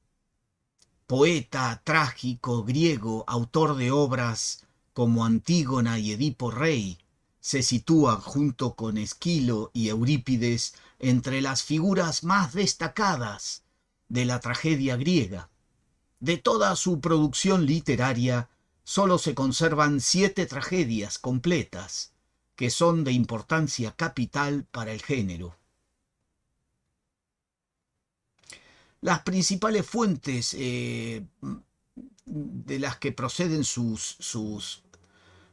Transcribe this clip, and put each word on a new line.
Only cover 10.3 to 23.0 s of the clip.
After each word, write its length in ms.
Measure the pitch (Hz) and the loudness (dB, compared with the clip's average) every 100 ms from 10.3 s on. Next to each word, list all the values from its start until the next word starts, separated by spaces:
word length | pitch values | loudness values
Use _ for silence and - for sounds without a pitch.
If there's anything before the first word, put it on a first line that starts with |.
| 123 120 117 - - - - | 0 2 0 -4 -10 -20 -4
entre 420 | 131 123 131 135 | 2 2 2 -2
las 220 | 135 127 | -2 -2
figuras 640 | - 156 190 190 165 - | -2 0 2 2 0 0
más 280 | 170 196 180 | 2 2 2
destacadas 1120 | 190 196 - 165 - 202 139 110 104 - - _ _ _ _ - | 0 -2 -2 -4 -2 0 0 -4 -8 -10 -12 _ _ _ _ -6
de 160 | 123 | -2
la 160 | 123 123 | 0 -2
tragedia 560 | 120 - 160 147 135 123 | -4 -2 0 0 0 0
griega. 540 | 170 175 95 95 - _ _ _ _ _ _ - | 2 2 0 -6 -14 _ _ _ _ _ _ -8
De 180 | 131 175 | -4 0
toda 380 | 240 226 202 | 2 2 2
su 260 | 175 185 156 | 0 0 0
producción 640 | 165 160 147 - 190 185 | 2 2 2 2 2 4
literaria, 840 | 139 160 151 120 127 120 127 120 123 _ _ _ | 4 2 0 0 0 2 0 0 -4 _ _ _
solo 360 | - 196 196 180 | -4 2 4 4
se 180 | 160 135 | 2 -2
conservan 640 | 135 123 160 151 147 143 | 0 2 2 4 2 2
siete 460 | - 180 190 - 170 | 2 2 2 2 -4
tragedias 720 | 135 - 180 127 110 101 - | -4 -2 0 0 -2 -4 -6
completas, 920 | 127 127 170 165 - 90 95 - - _ _ _ _ - | -2 0 2 0 -2 -8 -10 -10 -12 _ _ _ _ -4
que 140 | 127 | -2
son 340 | - 170 165 | 2 4 4